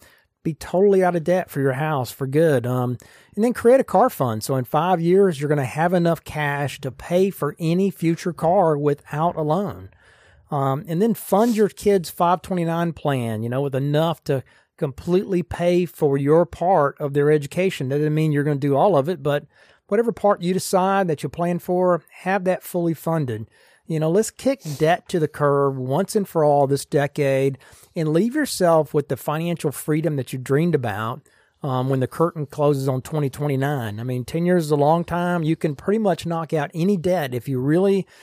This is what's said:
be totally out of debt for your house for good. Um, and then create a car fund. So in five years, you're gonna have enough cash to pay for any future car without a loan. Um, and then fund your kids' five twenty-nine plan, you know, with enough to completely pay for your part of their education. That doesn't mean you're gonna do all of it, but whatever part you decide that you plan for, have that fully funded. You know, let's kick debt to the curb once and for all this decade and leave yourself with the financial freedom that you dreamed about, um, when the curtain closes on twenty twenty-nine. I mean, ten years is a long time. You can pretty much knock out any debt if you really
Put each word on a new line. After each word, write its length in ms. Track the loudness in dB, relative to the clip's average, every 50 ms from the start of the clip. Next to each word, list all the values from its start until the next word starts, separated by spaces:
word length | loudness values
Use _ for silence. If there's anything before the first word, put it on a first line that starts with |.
| -14 _ _ _ _ _ _ _ -8
be 100 | -6 -6
totally 500 | -8 -6 -2 0 2 4 4 4 4 2
out 120 | 2 0
of 80 | 0 0
debt 260 | 0 0 0 -2 -4
for 100 | -4 -2
your 140 | 0 0 0
house 380 | -2 -2 -2 -2 -2 -4 -6
for 160 | -6 -8 -6
good. 400 | 0 2 2 4 4 4 2 0
Um, 300 | 0 -2 -2 -2 -2 -4 -6 -10 -18 -20 -20 _ _ -4
and 80 | -2 0
then 100 | 0 0
create 260 | 2 4 4 6 4
a 40 | 4
car 280 | 2 2 2 2 2
fund. 320 | 0 -2 -2 -2 -2 -4 -4
So 120 | -4 -2
in 100 | -4 -2
five 360 | -2 -2 0 0 2 0 2
years, 380 | 2 4 4 4 4 4 2 0
you're 100 | -2 0
gonna 160 | 0 0 0
have 280 | -2 -2 0 0 2 2
enough 300 | 2 2 2 0 -2 -6
cash 560 | -10 -6 -4 -4 -2 -2 -2 -4 -4 -6 -8
to 100 | -10 -10
pay 400 | -10 -10 -6 0 0 2 2 0
for 240 | -2 -4 -4 -4 -4 -2
any 300 | -2 0 0 2 0 0
future 440 | -2 -2 -2 -2 -2 -2 -4 -6 -4
car 440 | -2 0 2 4 4 4 2 2
without 580 | 2 0 0 -2 -2 -6 -8 -4 -2 -2 -2 -2
a 60 | -2
loan. 480 | -2 0 0 -2 -2 -4 -8 -10 -14 -18 _ _ _ _ _ _ _ _ _ _ _ -6
Um, 340 | -4 -2 0 0 -2 -2 -4
and 140 | -4 -2 0
then 140 | 0 0 0
fund 400 | -2 -2 0 2 2 2 2 2
your 140 | 2 0 0
kids' 420 | 0 -2 0 2 2 2 0 -4
five 320 | -4 0 2 2 2 0 -2
twenty-nine 500 | -4 -4 -2 -2 -2 -2 -2 -2 -4 -4
plan, 480 | -4 -2 -2 0 0 -2 -4 -4 -4
you 80 | -4 -4
know, 120 | -4 -2
with 120 | -2 -2 -2
enough 500 | -2 -2 0 0 2 0 0 -2 -4 -4
to 180 | -4 -4 -4 -4 _ _ _ _ _ _
completely 640 | -6 -6 -6 -6 -6 -2 0 0 0 0 0 -2 -2
pay 440 | -2 -4 -4 -2 0 2 2 2 0
for 320 | -2 -2 -2 0 0 2
your 280 | 2 2 4 4 4 4
part 540 | 2 -2 -2 0 2 4 4 2 2 0 -4
of 140 | -6 -2 0
their 180 | 2 2 4
education. 580 | 4 2 0 -2 -4 -2 -2 -2 -2 -4 -4 -2
That 80 | -2 0
doesn't 140 | 0 0 2
mean 180 | 2 2 2
you're 120 | 2 2 0
gonna 140 | 0 0
do 180 | 0 0 2 2
all 200 | 4 4 4 4
of 100 | 2 2 0
it, 140 | -2 -4 -2
but 220 | -2 -2 -2 -4 -8 _ _ _ _ _ _ _
whatever 240 | -2 0 0 0 0
part 300 | 0 0 2 2 2 2
you 120 | 0 -2 -2
decide 540 | -2 -2 0 0 2 2 2 2 2 0
that 160 | 0 -2 -4 -6
you 60 | -8
plan 280 | -6 -4 -4 -2 -2 -4
for, 440 | -2 -2 0 2 2 2 2 0 -2 _
have 320 | -16 -8 -4 -2 -2 0 0
that 180 | 0 -2 -2
fully 320 | -4 -6 -4 -2 -2 -2 -2
funded. 540 | -2 -2 -2 -2 -2 -2 -2 -4 -8 -10 -12 _ _ _ _ _ _ _
You 120 | -6 -4 -2
know, 100 | 0 2
let's 220 | 2 2 0 0
kick 300 | -4 -4 -2 -2 -2 -2 -6 -8 -4
debt 300 | 0 2 2 2 0 -2 -4
to 100 | -2 -2
the 80 | -2
curb 500 | -2 -2 0 2 2 4 4 2 0 0
once 380 | -2 -4 -2 0 -2 0 0 -2
and 120 | -2 -2
for 160 | -2 0 2 4
all 220 | 4 4 4 4
this 180 | 2 0 -2 -2
decade 720 | -2 -2 0 0 -2 -2 -2 0 0 2 2 0 0 -2 -4 -12 -20 -20 -20 -20 _ -6
and 180 | -4 -2 0 2
leave 200 | 2 2 0 0
yourself 580 | -2 -2 -2 -2 0 2 4 4 4 2 0 -2
with 160 | -2 -2 -2
the 80 | -4
financial 540 | -6 -4 -4 -4 -4 -2 -4 -4 -4 -4 -6
freedom 440 | -6 -6 -4 -2 -2 0 0 -2 -2
that 180 | -4 -6 -6 -8
you 60 | -8
dreamed 340 | -2 0 2 2 2 2 2
about, 460 | 0 0 -2 -4 -4 -6 -6 -8 -10 -14 _ _ _ _ _ _ _
um, 280 | -6 -2 -2 -2 0 0
when 100 | 0 0
the 80 | -2
curtain 380 | -2 -2 0 -2 0 -2 -4 -10
closes 400 | -8 -4 0 0 2 2 0 0
on 140 | -2 -4 -4
twenty 280 | -4 -6 -4 -4 -4 -4
twenty-nine. 720 | -4 -4 -4 -2 -2 0 0 -2 -2 -4 -6 -6 -8 -8
I 40 | -6
mean, 220 | -6 -6 -6 -6
ten 200 | -4 -4 -2 0
years 200 | 2 2 2 2
is 60 | 2
a 40 | 2
long 280 | 2 4 4 2 2 0
time. 400 | -2 -4 -4 -2 -2 -2 0 0
You 120 | -2 -2
can 200 | -2 -2 -4 -6
pretty 240 | -4 -2 -2 0 2
much 260 | 2 0 0 -2 -4
knock 260 | -6 -6 -6 -4 -4 -2
out 180 | -2 -2 -2 -2
any 240 | -2 0 0 0
debt 360 | 0 0 0 0 0 -2 -2 -4
if 140 | -6 -4
you 120 | -4 -4 -2
really 480 | 0 2 2 4 4 2 2 0 -2 _ -12 -20